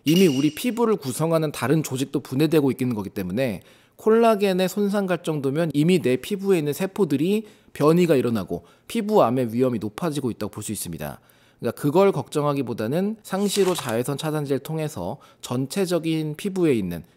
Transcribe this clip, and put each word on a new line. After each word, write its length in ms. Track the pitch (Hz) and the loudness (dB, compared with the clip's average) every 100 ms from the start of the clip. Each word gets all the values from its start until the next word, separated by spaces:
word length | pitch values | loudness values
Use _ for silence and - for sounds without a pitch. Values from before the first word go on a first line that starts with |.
이미 220 | - 170 185 | 2 4 4
우리 280 | 131 147 | 4 0
피부를 420 | - 247 233 233 202 | 0 -4 0 2 2
구성하는 560 | 127 123 160 160 151 | -2 -2 0 0 0
다른 320 | - 120 160 | -2 2 2
조직도 360 | - 127 139 147 | 0 -4 -2 -4
분해되고 520 | - 131 156 156 139 | -4 0 4 4 2
있는 220 | - 127 107 | 2 -2 -2
거기 120 | 95 | -4
때문에 520 | - 90 104 131 92 - _ _ | -6 -4 -2 -2 -4 -10 _ _
콜라겐에 720 | - 214 226 233 208 202 180 185 | -4 2 4 4 4 2 2 0
손상 400 | 208 202 202 190 | 0 0 0 0
갈 160 | 170 | -2
정도면 480 | 180 151 135 147 170 | -2 -2 -2 0 0
이미 280 | 143 160 180 | 2 4 4
내 160 | 123 127 | 2 0
피부에 420 | - 196 196 175 | -2 -4 0 0
있는 140 | 147 | 0
세포들이 760 | 139 190 - 170 139 175 208 214 - _ | -4 -6 -2 0 0 0 0 -4 -18 _
변이가 440 | - 147 170 170 143 | 2 4 6 4 4
일어나고 480 | 120 110 87 85 - _ - | 2 -2 -4 -8 -10 _ -8
피부암의 680 | 233 208 208 117 127 120 | -6 2 4 4 2 -2
위험이 240 | 117 127 113 | 0 0 0
높아지고 540 | 104 - 175 143 127 | -6 -6 -6 -4 -6
있다고 180 | - 104 | -6 -8
볼 140 | 110 | -8
수 80 | 107 | -8
있습니다. 480 | 101 87 76 73 62 _ _ _ _ | -8 -8 -8 -10 -12 _ _ _ _
그러니까 200 | 120 - | -8 -2
그걸 300 | 147 165 196 | 0 4 4
걱정하기보다는 1080 | 156 - 151 147 139 120 113 110 160 202 220 | 2 -4 -2 -2 -2 -4 -4 -4 -2 -2 -6
상시로 520 | - 190 202 202 185 | -8 -4 -2 0 0
자외선 440 | 175 127 113 123 139 | 0 -2 -2 -2 -4
차단제를 400 | 156 151 139 135 | -4 -4 -2 -4
통해서 600 | - 160 151 104 87 135 - _ | -4 -6 -6 -6 -8 -10 -16 _
전체적인 920 | - 123 135 196 175 170 160 160 156 147 | -8 -6 -4 -4 -2 -2 -2 -2 -4 -6
피부에 380 | 202 190 165 | -6 0 2
있는 300 | 117 90 85 - | 2 -2 -6 -12